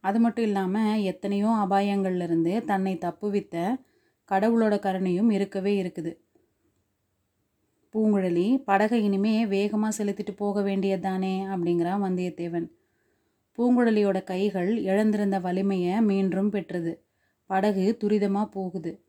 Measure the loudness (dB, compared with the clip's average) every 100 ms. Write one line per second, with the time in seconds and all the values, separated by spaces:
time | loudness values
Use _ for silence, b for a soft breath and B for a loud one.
0 | 0 2 2 2 0 0 0 0 0 0
1 | -2 -4 -4 0 2 2 2 2 2 0
2 | 0 -2 0 0 2 0 -2 -2 -2 -2
3 | -6 -6 -4 -4 -4 -4 -4 -4 b b
4 | b b _ 0 2 4 2 2 0 -2
5 | 0 2 2 2 0 -2 0 0 -2 -6
6 | -10 -10 _ _ _ _ _ _ _ _
7 | _ _ _ _ _ _ _ _ _ 0
8 | 2 2 2 0 2 0 2 2 2 2
9 | 2 2 2 2 0 0 0 0 -2 -2
10 | -4 -4 -8 -6 -4 -2 -2 0 0 -2
11 | -2 -4 -2 -4 -4 -4 0 0 0 -2
12 | -2 -2 -4 -6 -6 -4 -6 _ _ _
13 | _ _ _ _ _ -2 2 4 4 4
14 | 2 0 -2 -2 -2 0 -2 -2 0 2
15 | 2 2 0 0 -2 -2 0 0 0 2
16 | 2 2 0 0 -2 -2 -6 -6 -6 -8
17 | _ _ _ _ _ 0 2 2 0 0
18 | 0 2 2 0 -2 -4 -8 -6 -8 -10